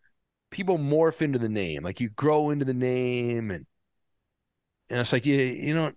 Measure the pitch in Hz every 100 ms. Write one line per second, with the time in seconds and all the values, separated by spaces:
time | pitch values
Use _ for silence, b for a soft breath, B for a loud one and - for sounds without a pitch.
0 | _ _ _ _ _ - 190 170 139 151
1 | 165 156 156 127 113 107 90 76 85 98
2 | 120 107 143 151 151 147 135 127 127 127
3 | 123 123 120 117 110 87 - _ _ _
4 | _ _ _ _ _ _ _ _ - 120
5 | 117 131 143 139 127 123 143 160 156